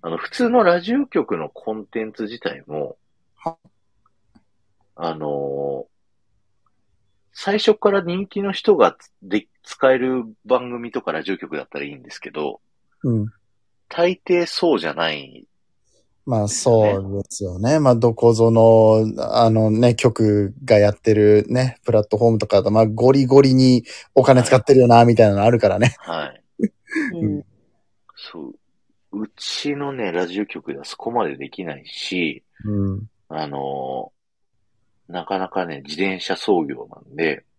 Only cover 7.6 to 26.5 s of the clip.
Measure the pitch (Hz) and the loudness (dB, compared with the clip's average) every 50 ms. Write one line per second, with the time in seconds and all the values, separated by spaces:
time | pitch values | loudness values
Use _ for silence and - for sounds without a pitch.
7.6 | - - 214 - - 208 196 196 180 170 175 185 202 - - 208 202 202 185 - | 2 2 2 2 0 -4 -4 -4 -4 -4 -8 -8 -8 -8 -8 -8 -8 -6 -8 -4
8.6 | - - 202 156 110 85 - _ _ _ _ _ - 95 95 107 - _ _ _ | 0 0 2 4 4 2 0 _ _ _ _ _ -12 -6 -6 -6 -6 _ _ _
9.6 | _ - - _ - 131 131 131 123 131 131 127 117 110 107 _ _ 107 127 120 | _ -20 -8 _ 0 2 2 2 0 -4 -4 -6 -8 -10 -16 _ _ -2 -2 -2
10.6 | 123 123 120 120 120 117 - 127 - - 78 80 76 87 98 - - 80 80 73 | -2 -6 -12 -12 -12 -10 -10 -8 -8 -6 -8 -6 -6 -6 -8 -8 -8 -10 -10 -10
11.6 | 67 _ - 76 71 71 73 67 62 - - - - - - 76 76 69 - - | -10 _ -12 -12 -12 -12 -14 -18 -20 -20 -20 -18 -18 -14 -10 -8 -8 -8 -10 -12
12.6 | _ _ _ _ _ _ _ _ - 139 117 110 104 110 _ _ _ _ _ _ | _ _ _ _ _ _ _ _ -4 -4 -2 -2 -4 -6 _ _ _ _ _ _
13.6 | _ _ _ _ _ _ - - 170 180 185 _ _ - 180 175 170 165 - - | _ _ _ _ _ _ -4 -2 0 0 -2 _ _ -2 0 0 0 -4 -4 -2
14.6 | - 170 147 98 80 80 73 78 82 80 76 73 69 67 67 - - _ _ _ | 0 0 0 0 -2 -6 -4 -2 -4 -4 -4 -6 -12 -18 -20 -20 -20 _ _ _
15.6 | _ _ _ _ _ _ _ _ _ _ _ _ _ - 127 110 104 101 - - | _ _ _ _ _ _ _ _ _ _ _ _ _ -4 -2 -2 -2 -2 -4 -2
16.6 | - 127 117 113 107 104 101 98 98 95 98 98 98 _ - - 104 92 87 90 | 0 2 4 4 4 2 0 -2 -6 -6 -8 -8 -8 _ -10 -10 -10 -8 -8 -4
17.6 | 104 127 151 156 151 131 123 113 120 120 113 - 117 117 117 110 113 113 113 113 | -2 0 0 2 4 4 2 4 2 0 0 2 2 2 4 4 2 4 4 6
18.6 | 113 113 113 113 110 110 110 110 110 110 - - - - - 117 117 113 110 110 | 6 6 8 8 6 6 6 4 2 0 -4 -6 -6 -2 0 2 2 4 4 2
19.6 | 110 110 107 110 123 120 120 - - 123 110 - 113 107 104 104 101 98 104 - | 2 2 2 2 2 2 2 2 0 0 0 2 0 2 2 0 -2 -4 -6 -12
20.6 | 135 123 110 104 101 104 104 _ _ 113 107 107 104 104 107 104 101 - - 127 | 0 4 4 6 6 4 0 _ _ 0 2 4 6 6 6 4 4 2 -2 -2
21.6 | 127 127 - _ _ - 110 107 104 _ - 107 120 117 113 104 104 101 104 101 | -2 -2 -6 _ _ 0 0 0 0 _ -2 0 2 2 2 0 -2 2 0 2
22.6 | 92 101 104 113 113 107 110 110 120 127 135 139 135 123 135 139 139 135 131 131 | 2 2 2 2 2 2 0 2 2 4 4 4 2 4 6 6 6 6 4 4
23.6 | 131 131 127 120 - - - - - _ _ - - - 131 127 117 - 139 123 | 4 4 4 2 0 -6 -20 -20 -20 _ _ 2 6 6 6 6 6 4 2 2
24.6 | - - 139 131 123 120 117 117 117 120 117 104 113 104 101 98 101 117 123 113 | 4 6 6 6 8 8 8 6 8 6 6 6 4 4 4 2 2 2 2 2
25.6 | - 101 92 95 117 123 - - - - 82 80 76 69 67 _ _ _ | 2 2 2 2 0 -2 -2 -6 -12 -10 -8 -8 -8 -10 -12 _ _ _